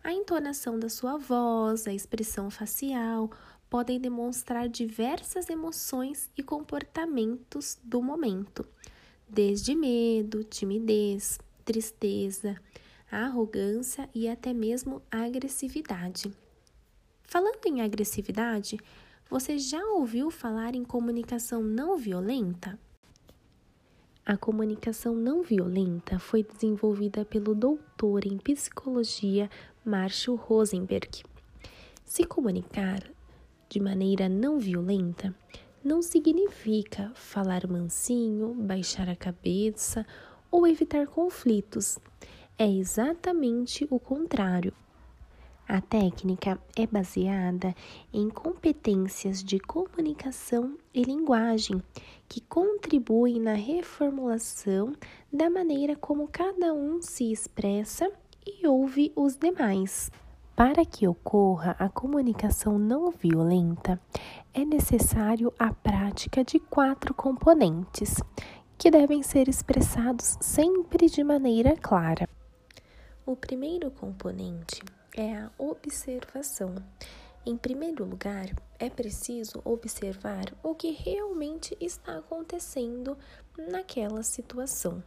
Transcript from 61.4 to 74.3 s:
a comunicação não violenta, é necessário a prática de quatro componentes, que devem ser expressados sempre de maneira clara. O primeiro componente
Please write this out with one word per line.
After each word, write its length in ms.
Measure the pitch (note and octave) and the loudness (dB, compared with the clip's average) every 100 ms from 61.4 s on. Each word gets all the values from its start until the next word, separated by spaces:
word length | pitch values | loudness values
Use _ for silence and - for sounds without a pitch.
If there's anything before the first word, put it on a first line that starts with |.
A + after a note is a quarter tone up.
| G3 F3+ E3+ - | 6 4 0 0
a 100 | F#3+ | -2
comunicação 880 | - B3+ C#4+ B3 G#3+ G#3+ - G#3+ G#3 | 0 0 2 2 2 0 2 2 4
não 320 | G#3+ C4+ F4 | 4 4 2
violenta, 880 | E4+ E3+ D#3+ E3 F3+ E3+ E3+ - F3+ - - - - - | 2 4 4 6 6 4 2 -2 -2 -4 -12 -10 -18 -6
é 140 | B3+ D4 | -2 2
necessário 840 | D4+ - A#3 - A3+ G#3+ A3+ A#3 - | 2 4 4 4 4 2 2 0 2
a 140 | A3+ | 0
prática 720 | - - G3 G3+ - - - | 2 2 2 0 -2 -2 0
de 160 | B3+ D#4+ | 4 2
quatro 540 | - - C4+ C4+ - | 4 4 4 2 -4
componentes, 1040 | C#4 C4+ B3+ D#4 E4 F#3+ D#3+ F#3 - G#3 - - - - - - - | -2 -2 6 8 10 8 4 -4 -4 -2 -2 -4 -10 -12 -18 -20 6
que 140 | E4+ | 10
devem 320 | D#4 C#4+ D4 | 10 8 4
ser 260 | C4+ C#4 C4 | 4 4 4
expressados 880 | C4 - C4 - A#3+ A#3 A#3+ - - | 2 2 4 4 2 0 0 -2 -2
sempre 640 | - - E4 F#4 E4+ E4+ E4 | 0 4 6 4 2 6 6
de 160 | D4+ | 6
maneira 500 | D4 D4 C4+ A3+ B3+ | 2 4 4 6 6
clara. 540 | D#4+ - F#3 E3 D#3+ F3 - - _ _ - _ - - - | 4 2 2 4 0 -2 -6 -20 _ _ -20 _ -20 -20 -12
O 100 | - | -6
primeiro 560 | C4 - B3+ C#4+ F4 D4 | -6 -4 -4 -4 -2 -4
componente 920 | C4+ G3 F#3+ F#3 | -6 -12 -8 -8